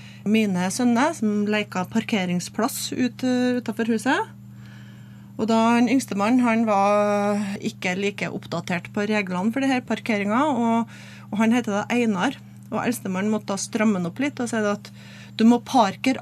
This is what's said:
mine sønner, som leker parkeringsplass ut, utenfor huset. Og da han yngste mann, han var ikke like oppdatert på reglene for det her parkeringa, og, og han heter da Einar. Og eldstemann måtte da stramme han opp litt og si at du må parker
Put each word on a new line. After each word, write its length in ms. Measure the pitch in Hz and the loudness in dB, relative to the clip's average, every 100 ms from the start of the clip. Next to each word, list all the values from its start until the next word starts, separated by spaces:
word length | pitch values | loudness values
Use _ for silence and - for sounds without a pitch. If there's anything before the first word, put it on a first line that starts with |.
| - - 196 | -20 -8 0
mine 440 | 220 214 180 185 | 2 2 0 0
sønner, 440 | 190 247 233 302 | 2 2 4 2
som 320 | 330 214 208 208 | 2 0 0 0
leker 400 | 214 208 185 180 | 0 -2 -4 -2
parkeringsplass 960 | 226 220 214 180 175 - - 226 - - | -2 0 -2 0 -2 -4 -2 -2 -2 -6
ut, 300 | 277 247 208 | -2 -2 0
utenfor 640 | 254 247 247 247 - 214 226 | 0 2 2 0 -4 -4 0
huset. 440 | 226 247 339 440 - - - - - - - - - - - | 0 2 0 -2 -10 -18 -18 -18 -20 -20 -20 -20 -20 -16 -4
Og 100 | 214 | 2
da 100 | 226 226 233 | 4 4 4
han 100 | 240 | 4
yngste 260 | 269 - 202 | 2 0 -2
mann, 240 | 208 254 | 2 4
han 220 | 240 226 226 | 4 2 2
var 720 | 196 196 208 208 208 202 208 202 202 | 4 4 4 2 2 0 0 -2 -4
ikke 300 | - - 190 180 | -6 -4 -4 -2
like 320 | 202 208 170 | -2 -2 -6
oppdatert 640 | - - 170 170 180 - | -6 -6 -6 -2 -4 -4
på 140 | 220 208 | -4 0
reglene 440 | 214 190 180 202 | 0 0 -2 0
for 120 | 247 | 0
det 60 | 269 | 0
her 100 | 254 247 | 0 -2
parkeringa, 540 | 220 - 208 202 226 311 | -4 -2 -2 0 2 2
og, 380 | 240 233 226 226 - - - - | 2 2 2 -2 -8 -18 -18 -8
og 60 | 202 | 0
han 160 | 226 247 | 2 2
heter 240 | 240 202 | 2 -2
da 60 | - | 0
Einar. 460 | 240 233 190 226 - - - - | 0 2 2 0 -2 -16 -20 -6
Og 80 | 220 | -2
eldstemann 480 | - 240 196 185 214 | -2 -2 -4 -2 0
måtte 220 | 214 214 | -2 -2
da 60 | 196 | -6
stramme 380 | - 240 220 190 | -4 0 2 2
han 100 | 170 | -2
opp 120 | - | -2
litt 200 | 285 - | -4 -2
og 80 | 240 | -4
si 120 | 226 | -2
at 320 | 208 208 - - - - - - | 0 -2 -6 -20 -20 -18 -16 4
du 60 | 226 | 6
må 100 | 240 | 6
parker 560 | - 254 196 185 262 254 | 4 4 4 2 -2 0